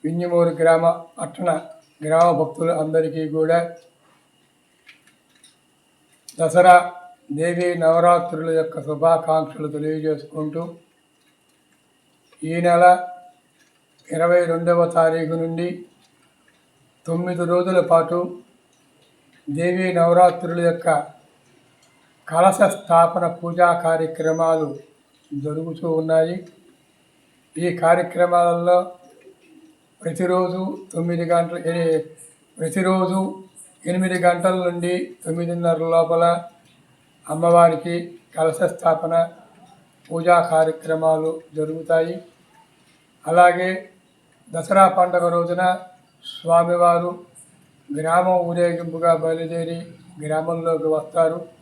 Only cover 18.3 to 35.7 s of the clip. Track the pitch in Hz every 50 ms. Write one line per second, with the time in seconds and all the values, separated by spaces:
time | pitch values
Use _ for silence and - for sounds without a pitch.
18.3 | - - - _ _ _ _ _ _ _ _ _ _ _ _ _ _ _ _ _
19.3 | _ _ _ - 143 151 170 180 180 185 185 185 180 175 165 170 170 175 180 180
20.3 | 175 - 175 165 170 175 170 170 165 170 - 175 156 143 - - - _ _ _
21.3 | _ _ _ _ _ _ _ _ _ _ _ _ _ _ _ _ _ _ _ -
22.3 | 160 165 180 190 190 - 214 180 - - - - 170 165 170 170 - 180 175 165
23.3 | 170 - 170 170 165 175 175 175 170 170 165 160 165 160 165 160 160 - 156 160
24.3 | 160 165 165 160 160 160 156 143 135 139 - _ _ _ _ _ _ _ _ _
25.3 | 151 139 139 151 151 160 160 165 156 160 - 165 160 160 160 160 160 160 160 165
26.3 | 180 185 - - _ _ _ _ _ _ _ _ _ _ _ _ _ _ _ _
27.3 | _ _ _ _ _ 156 170 175 175 175 175 165 175 180 175 175 - 170 175 175
28.3 | 170 175 175 175 170 170 170 175 180 180 180 - - - - - - _ _ -
29.3 | _ _ _ _ _ - _ _ _ _ _ _ _ _ - 170 165 - 180 180
30.3 | 185 185 185 175 180 190 185 190 - - - - - 165 170 170 170 170 170 165
31.3 | 175 170 170 170 175 170 - 165 170 170 165 165 160 156 160 - - - - -
32.3 | _ _ _ _ _ - 160 160 156 196 185 190 190 190 185 185 185 190 190 196
33.3 | - - - - _ - - _ _ _ _ 170 180 185 185 185 180 180 175 175
34.3 | 175 170 170 190 185 185 180 175 175 175 170 175 180 180 - - - _ - 170
35.3 | 165 170 170 170 175 170 170 170